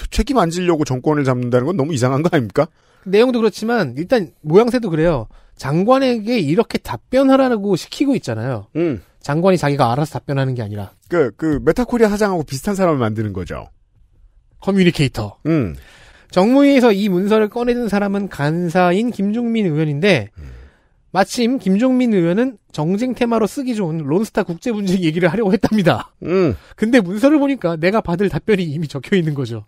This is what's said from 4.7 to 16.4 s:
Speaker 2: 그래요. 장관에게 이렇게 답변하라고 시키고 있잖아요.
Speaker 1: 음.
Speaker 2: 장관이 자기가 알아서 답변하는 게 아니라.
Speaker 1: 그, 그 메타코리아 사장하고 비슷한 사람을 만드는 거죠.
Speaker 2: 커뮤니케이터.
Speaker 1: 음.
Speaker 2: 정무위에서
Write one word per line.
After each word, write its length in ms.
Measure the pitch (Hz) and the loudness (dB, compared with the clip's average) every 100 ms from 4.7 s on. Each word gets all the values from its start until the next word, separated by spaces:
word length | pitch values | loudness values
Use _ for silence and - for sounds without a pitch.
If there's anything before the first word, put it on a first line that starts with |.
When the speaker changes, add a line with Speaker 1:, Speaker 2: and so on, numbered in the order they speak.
| 247 226 | 2 -2
Speaker 2:
그래요. 380 | 160 165 147 107 - _ _ | 0 0 0 -4 -14 _ _
장관에게 840 | 127 156 202 262 269 240 208 247 | -4 0 2 2 2 -2 -2 -2
이렇게 380 | 143 175 226 220 | 0 0 0 -4
답변하라고 960 | - - - 254 269 269 262 233 202 180 | -6 -10 -2 2 4 4 4 0 0 -2
시키고 400 | - - 285 233 | -4 -4 0 0
있잖아요. 520 | - 110 117 120 101 151 | -2 -6 -4 -6 -6 -4
Speaker 1:
음. 260 | 170 113 - _ | -2 -2 -8 _
Speaker 2:
장관이 360 | - 147 185 180 | -4 0 2 2
자기가 340 | 147 143 127 | 0 0 0
알아서 220 | 123 156 | 0 -2
답변하는 420 | 127 - 139 135 127 | -6 -6 -2 -2 -4
게 60 | |
아니라. 280 | 107 104 95 _ _ | -6 -8 -12 _ _
Speaker 1:
그, 240 | 175 131 - | 0 0 0
그 220 | 160 143 | -2 0
메타코리아 460 | 120 170 240 240 220 | 0 0 0 2 2
사장하고 340 | 208 208 180 | 2 0 0
비슷한 320 | 143 135 - 196 | -4 -6 -4 0
사람을 220 | 185 147 | 0 2
만드는 340 | 113 107 107 | 0 -2 -6
거죠. 340 | 92 87 71 53 _ _ _ _ _ - _ _ _ | -6 -8 -10 -14 _ _ _ _ _ -20 _ _ _
Speaker 2:
커뮤니케이터. 760 | - 196 180 - 135 - 104 - 147 | -2 2 2 2 -2 -2 -8 -8 -2
Speaker 1:
음. 300 | 165 107 69 - - - - _ | 0 -2 -6 -18 -20 -20 -20 _
Speaker 2:
정무위에서 600 | - | 0